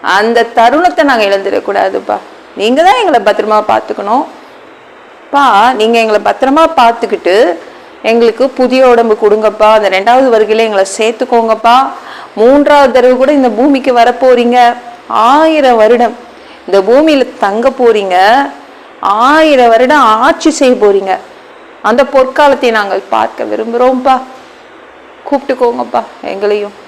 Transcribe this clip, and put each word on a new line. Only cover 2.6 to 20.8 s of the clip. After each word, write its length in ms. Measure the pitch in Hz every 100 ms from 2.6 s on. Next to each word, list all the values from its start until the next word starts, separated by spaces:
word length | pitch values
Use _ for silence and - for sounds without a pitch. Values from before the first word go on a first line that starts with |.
| 208 262
தான் 120 | 349 494
எங்களை 240 | 392 254
பத்திரமா 440 | 208 208 214 214 214
பார்த்துக்கணும். 580 | 220 - 214 202 240 320 - - - - - - - - - -
பா, 420 | 285 269 202 233
நீங்க 260 | 254 220 233
எங்களை 220 | 226 214 208
பத்திரமா 400 | 202 269 294 320 320
பார்த்துக்கிட்டு 800 | 233 233 - 208 170 196 311 170 - - - -
எங்களுக்கு 480 | - 233 233 214 262
புதிய 380 | - 254 254 254
உடம்பு 300 | 240 233 214
கொடுங்கப்பா. 420 | 214 214 214 208
அந்த 260 | 214 220 202
ரெண்டாவது 460 | 190 202 254 269 226
வருகையில 220 | 214 220
எங்களை 280 | 226 202 190 -
சேர்த்துக்கோங்கப்பா. 880 | 226 233 254 233 226 220 233 247 277 - - - - -
மூன்றாவது 560 | 226 285 294 294 269
தடவை 240 | 247 247 254
கூட 160 | 262
இந்த 180 | 294 254
பூமிக்கு 440 | 214 277 269 269
வரப்போறீங்க. 840 | 240 233 240 262 247 240 247 240 240 - - -
ஆயிரம் 680 | 220 226 285 320 311 269 233
வருடம் 400 | 214 233 240 240 - - - - -
இந்த 240 | 196 190
பூமியில 360 | 254 320 285 254 -
தங்க 300 | 208 208 254
போறீங்க. 760 | 262 240 214 196 180 196 254 277 - - - - -
ஆயிரம் 720 | - 208 254 302 311 269 233
வருடம் 320 | 226 247 294
ஆட்சி 500 | 240 214 269 320 320
செய்ய 220 | - 262
போறீங்க. 440 | 254